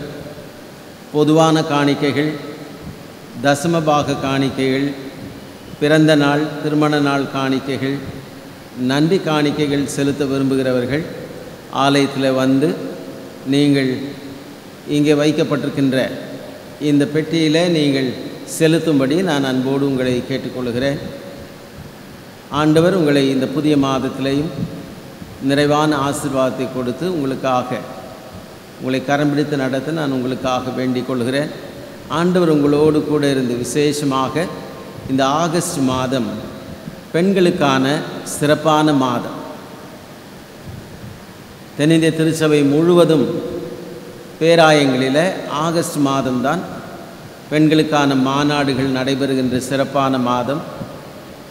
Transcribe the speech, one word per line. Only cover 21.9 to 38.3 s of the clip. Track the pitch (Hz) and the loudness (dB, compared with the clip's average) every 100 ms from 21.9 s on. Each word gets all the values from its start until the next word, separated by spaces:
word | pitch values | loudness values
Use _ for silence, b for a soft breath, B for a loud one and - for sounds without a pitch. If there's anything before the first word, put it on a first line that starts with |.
| - - - - - - | -18 -18 -18 -20 -20 -6
ஆண்டவர் | 139 156 156 175 | 0 4 6 4
உங்களை | 190 151 143 135 | 4 4 4 2
இந்த | 131 131 | 2 0
புதிய | 151 151 147 | 0 2 4
மாதத்திலேயும் | 135 131 127 107 135 143 156 - - - - - - - - - | 2 0 -2 -2 -2 0 -2 -4 -8 -8 -14 -16 -18 -18 -16 -6
நிறைவான | 135 139 147 147 151 147 | 0 2 4 4 2 2
ஆசீர்வாதத்தை | 139 143 147 131 131 - 127 | 0 -2 -2 0 0 0 -4
கொடுத்து | 131 123 120 175 | -4 -4 -4 -4
உங்களுக்காக, | 175 135 127 131 127 135 113 - - - - - - - - - - | -2 -2 -2 0 0 -2 -6 -8 -14 -16 -16 -16 -18 -18 -20 -20 -8
உங்களை | 127 131 | -4 -2
கரம் | 131 143 147 | 0 2 2
பிடித்து | 143 151 143 | 0 0 0
நடத்த | 131 131 135 | -2 -2 -4
நான் | 160 143 | -2 -2
உங்களுக்காக | 131 127 131 131 127 127 | -2 -2 -2 -2 -2 -2
வேண்டிக் | 123 127 127 123 | -4 -2 -2 -2
கொள்கிறேன். | 131 120 135 151 - - - - - - | -2 0 0 -2 -8 -14 -14 -16 -16 -6
ஆண்டவர் | 147 175 180 170 | 0 2 4 4
உங்களோடு | 151 143 147 156 151 | 4 4 6 6 4
கூட | 147 147 143 | 2 2 2
இருந்து | 135 123 | 2 0
விசேஷமாக | 120 120 151 147 143 143 135 131 151 185 - - - - - - | -2 -2 2 2 2 0 0 0 0 -4 -6 -12 -14 -14 -14 -2
இந்த | 131 135 | 2 2
ஆகஸ்ட் | 151 170 170 - - | 4 2 0 -2 0
மாதம் | 131 127 127 131 107 104 - - - - - - - | 0 2 0 0 -2 -4 -10 -12 -14 -14 -14 -14 -4
பெண்களுக்கான | 160 185 196 175 - 143 135 131 156 - - | 2 4 6 4 4 4 4 2 0 -2 -10
சிறப்பான | - | -10